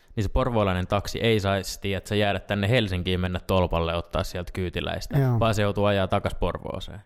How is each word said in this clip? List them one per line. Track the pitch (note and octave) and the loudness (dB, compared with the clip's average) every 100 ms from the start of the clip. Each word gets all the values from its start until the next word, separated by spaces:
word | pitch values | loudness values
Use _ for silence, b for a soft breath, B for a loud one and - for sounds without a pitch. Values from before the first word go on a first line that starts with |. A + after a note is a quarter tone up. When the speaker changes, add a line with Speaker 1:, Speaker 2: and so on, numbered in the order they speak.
| b - | b -4
Speaker 1:
niin | |
se | G2 | 0
porvoolainen | C3+ B2+ A#2 G2+ F2+ F2+ | 0 2 2 2 2 0
taksi | G2+ - - | 0 -2 -2
ei | A#2 A2 | 2 2
saisi, | G2 G2 F#2 - | 2 0 -2 -6
tiedätkö, | G2+ F#2+ - G#2 | -4 -4 -2 0
jäädä | G#2 F#2+ | 2 0
tänne | - G2+ G2 | -2 0 2
Helsinkiin, | B2 G#2 F#2 F2+ F2+ | 2 2 -2 -2 0
mennä | F2+ F2+ | 0 -2
tolpalle | - F#2+ F2 E2+ E2 E2+ | 0 2 2 0 0 -2
ottaa | - D#2 | -4 -4
sieltä | D#2+ F2+ F2 | -4 -6 -8
kyytiläistä, | - F2+ E2+ E2+ E2+ - C#3 | -6 -4 -4 -4 -6 -2 2
Speaker 2:
Joo. | C3 A#2 | 2 4
Speaker 1:
vaan | A2+ A2 | 2 2
se | |
joutuu | G2+ G2+ G2+ | 0 2 2
ajaa | G2+ F#2+ | 2 2
takas | G2+ F2+ - | 0 0 -2
Porvooseen. | F2+ - - - - F#2 | -2 -2 -6 -8 -10 -14